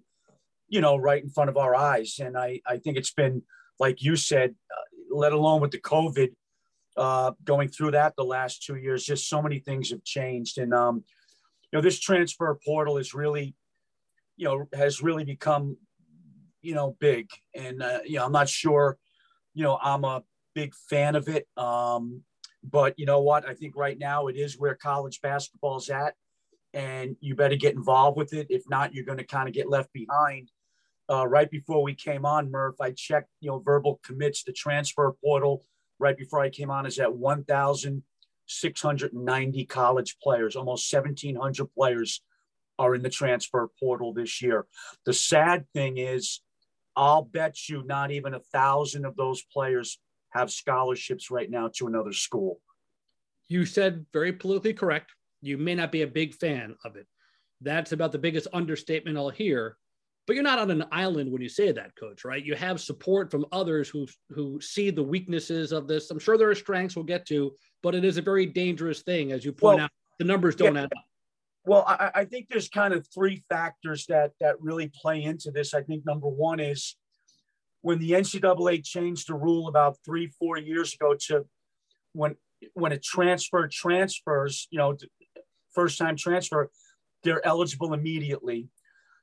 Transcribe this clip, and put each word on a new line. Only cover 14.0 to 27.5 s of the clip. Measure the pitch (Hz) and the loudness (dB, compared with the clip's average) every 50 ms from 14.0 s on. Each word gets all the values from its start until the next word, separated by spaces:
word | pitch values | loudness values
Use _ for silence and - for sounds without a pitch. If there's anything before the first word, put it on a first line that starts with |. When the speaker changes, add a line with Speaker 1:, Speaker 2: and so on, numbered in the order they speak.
| _ _ _ _ _ _ _ | _ _ _ _ _ _ _
Speaker 1:
you | - 175 | -4 -2
know, | 143 135 139 143 - | -2 -2 -2 -4 -8
has | - 139 143 143 139 - | 0 0 2 2 2 0
really | 151 165 165 156 151 | -2 -2 -2 -2 -4
become, | 139 139 - - 156 147 147 143 139 - - _ _ _ _ _ _ _ _ _ - - - - _ _ _ | -8 -8 -4 0 0 2 2 0 -4 -8 -10 _ _ _ _ _ _ _ _ _ -20 -20 -20 -20 _ _ _
you | - 165 160 | -10 -6 -4
know, | 147 143 135 113 _ | -2 -2 -2 -4 _
big. | 147 147 131 117 110 - - - _ _ | 2 2 2 2 -2 -10 -18 -20 _ _
And, | - 123 135 131 127 131 | -14 -12 -12 -10 -10 -6
uh, | 131 123 127 123 - | -4 -4 -4 -4 -6
you | - 156 139 | -6 -4 -2
know, | 123 | -2
I'm | 127 | 2
not | 147 143 143 139 | 4 2 2 2
sure, | - - - 160 147 143 143 139 135 - _ _ _ _ _ _ _ _ _ _ _ | 0 -2 2 4 4 6 4 4 2 -4 _ _ _ _ _ _ _ _ _ _ _
you | 151 156 | -2 0
know, | 143 135 - | 0 0 2
I'm | 131 139 139 143 135 | 0 0 0 0 0
a | 131 131 127 - _ _ _ _ _ _ | -2 -4 -6 -8 _ _ _ _ _ _
big | 151 147 143 - - - - | -6 -6 -6 -10 -18 -6 -2
fan | 151 143 143 147 151 | 2 2 2 4 2
of | 151 143 151 | 0 0 0
it. | 156 151 - _ _ | -2 -4 -4 _ _
Um, | 127 123 120 120 120 120 120 120 120 117 120 123 131 _ _ _ _ - - _ _ - | -4 -2 0 0 0 2 0 0 -2 -2 -6 -10 -14 _ _ _ _ -20 -20 _ _ -12
but | 131 - 147 135 139 - | 2 4 4 4 4 2
you | - 151 | -2 0
know | 139 139 143 | 2 4 4
what? | 143 147 147 151 - 135 | 6 4 4 4 2 -4
I | 127 | -12
think | - 156 143 131 | -12 -14 -12 -6
right | 139 143 139 135 131 | -4 -4 -4 -4 -6
now | 143 143 143 147 143 135 | -6 -2 -2 -2 -2 -4
it | 127 | -4
is | 139 147 143 135 | -4 -6 -6 -4
where | 120 143 139 131 | -2 -2 -2 -2
college | - - 147 143 143 139 135 - - | -2 -4 -2 -2 -2 -4 -6 -10 -6
basketball's | - 139 139 143 143 - _ _ - 139 135 131 117 127 | -4 -4 -4 -4 -6 -8 _ _ -4 -4 -4 -4 -6 -6
at, | 139 135 147 151 - _ _ _ _ _ _ _ _ _ _ _ | -4 -4 -4 -4 -6 _ _ _ _ _ _ _ _ _ _ _
and | - 139 135 131 131 131 127 131 - - | -10 -8 -8 -6 -6 -8 -8 -8 -10 -8
you | 147 139 131 | -8 -8 0
better | 139 143 139 | 2 4 4